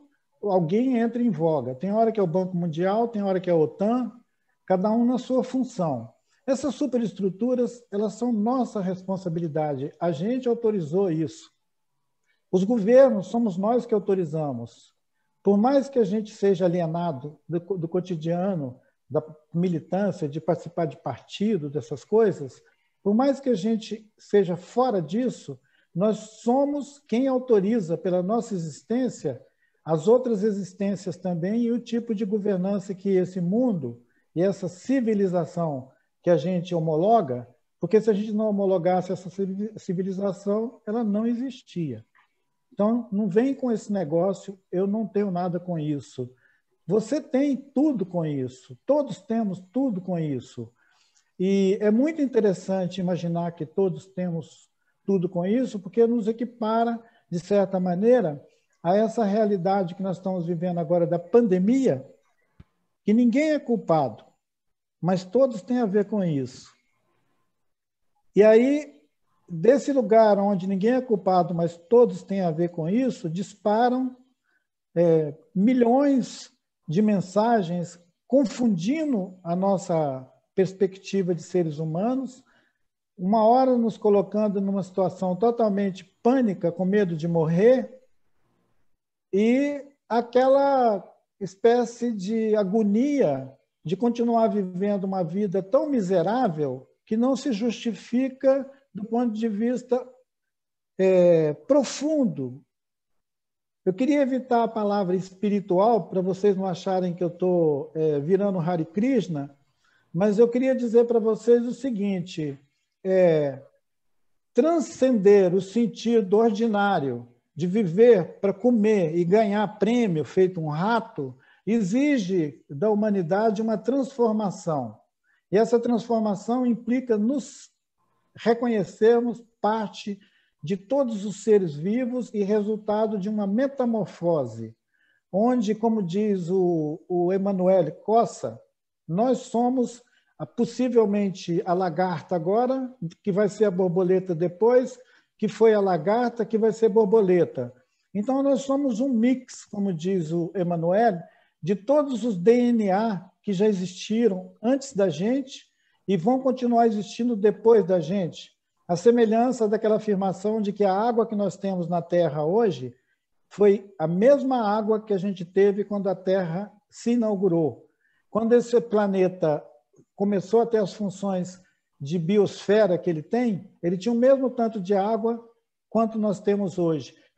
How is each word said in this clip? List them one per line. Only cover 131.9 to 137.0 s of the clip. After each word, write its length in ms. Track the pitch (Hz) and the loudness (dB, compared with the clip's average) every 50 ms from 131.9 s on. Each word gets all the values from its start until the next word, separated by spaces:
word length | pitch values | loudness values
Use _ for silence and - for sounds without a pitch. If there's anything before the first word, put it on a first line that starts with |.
| 220 254 262 233 247 247 220 - | -2 -2 -2 -2 -4 -6 -6 -6
e 100 | - 202 | -4 -4
resultado 760 | 202 190 214 214 202 214 220 214 214 214 208 214 220 208 220 196 | 0 0 0 0 0 -2 -4 -4 -2 -2 0 0 0 -2 -2 -4
de 100 | 180 214 | -4 -4
uma 180 | 214 208 202 | -4 -2 -2
metamorfose, 1300 | 196 202 240 277 269 277 - 247 240 226 214 180 - - - 170 175 165 147 127 117 113 113 113 110 - _ _ _ _ _ _ _ _ _ _ _ | -2 0 0 0 -2 -2 -2 -2 0 0 -2 -4 -6 -8 -4 -2 0 0 0 -2 -4 -8 -12 -12 -14 -16 _ _ _ _ _ _ _ _ _ _ _
onde, 420 | 175 196 226 247 254 247 196 208 214 | -2 0 2 2 2 2 0 0 -2
como 280 | 220 233 226 226 220 | 0 0 0 0 0
diz 460 | 190 160 175 202 220 214 196 185 170 165 | -2 -2 -2 -2 0 0 0 -2 -2 -2
o, 500 | 190 190 180 175 170 160 151 147 156 - | 0 2 2 2 2 0 -2 -4 -6 -10